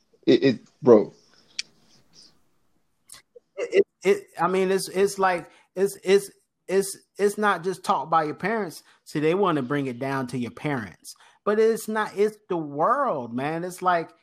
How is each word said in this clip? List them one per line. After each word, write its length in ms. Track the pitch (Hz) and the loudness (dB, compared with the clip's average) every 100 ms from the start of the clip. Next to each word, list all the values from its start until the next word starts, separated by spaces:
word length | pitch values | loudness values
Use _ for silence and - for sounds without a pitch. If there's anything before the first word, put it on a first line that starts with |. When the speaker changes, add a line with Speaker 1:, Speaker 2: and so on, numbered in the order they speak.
| _ _ - | _ _ 2
Speaker 1:
It, 180 | 127 | 2
it, 160 | 135 110 _ _ | 2 -2 _ _
bro. 300 | 127 107 82 - _ _ _ - - _ _ _ _ - - _ _ _ _ _ _ _ - - _ - _ 587 | 6 6 4 -8 _ _ _ -16 -16 _ _ _ _ -20 -20 _ _ _ _ _ _ _ -20 -20 _ -20 _ -10
Speaker 2:
It, 180 | 480 | -2
it, 100 | 381 - _ 185 | 0 0 _ 0
it, 180 | 202 - - | 0 -2 -4
I 80 | 170 | 0
mean, 220 | 185 185 | 2 2
it's, 180 | 190 165 | 0 -2
it's 300 | 185 196 196 | 0 0 2
like, 320 | 185 175 - _ _ | 0 0 -6 _ _
it's, 220 | 185 196 - | -2 -2 -2
it's, 260 | 185 196 196 _ _ _ - | 2 2 2 _ _ _ -4
it's, 280 | 190 190 - _ - | -2 -2 -6 _ -2
it's 200 | 202 202 | -2 0
not 260 | 208 180 | -2 -2
just 200 | 180 180 | -4 -4
taught 260 | - 175 151 | -2 -2 0
by 140 | 165 | 0
your 100 | 151 | 0
parents. 480 | - - 226 175 - - _ | -4 -4 -4 -6 -10 -20 _
See, 160 | - 156 | -10 -2
they 140 | 156 | 0
wanna 280 | 180 190 147 | 2 2 0
bring 240 | 123 143 135 | -2 -2 -4
it 120 | 120 | -4
down 280 | 135 135 127 | -4 -4 -4
to 100 | 131 | -6
your 120 | 113 | -6
parents, 640 | - 151 135 95 - - - _ _ | -6 -6 -4 -6 -14 -20 -20 _ _
but 140 | - 214 | -2 2
it's 300 | 220 220 - | 2 2 -4
not, 240 | 214 208 190 | -4 -2 0
it's 200 | 214 214 - | 0 -2 -6
the 80 | 175 | -6
world, 800 | 147 143 185 277 254 156 117 | -4 0 0 2 0 -2 -4
man. 300 | 120 143 165 | -4 -4 -4
It's 180 | 180 180 | -8 -4
like, 280 | 180 170 160 _ | 0 0 -2 _